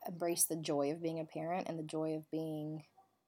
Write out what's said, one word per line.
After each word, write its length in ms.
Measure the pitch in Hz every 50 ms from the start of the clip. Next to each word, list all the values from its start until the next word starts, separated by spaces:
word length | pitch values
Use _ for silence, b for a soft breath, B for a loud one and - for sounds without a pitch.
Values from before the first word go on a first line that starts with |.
| - -
embrace 360 | 175 165 175 170 170 170 -
the 120 | - 160
joy 340 | 165 156 170 151 143 143 143
of 120 | 156 165 170
being 180 | 160 165 165
a 40 | 156
parent 440 | 156 - 156 156 165 180 190 175 -
and 100 | 165 160
the 60 | 156
joy 300 | 156 - 156 156 160 156
of 140 | 156 156 -
being, 540 | 156 160 160 160 156 151 151 151 156 156 151 - _ - - _ _ _ _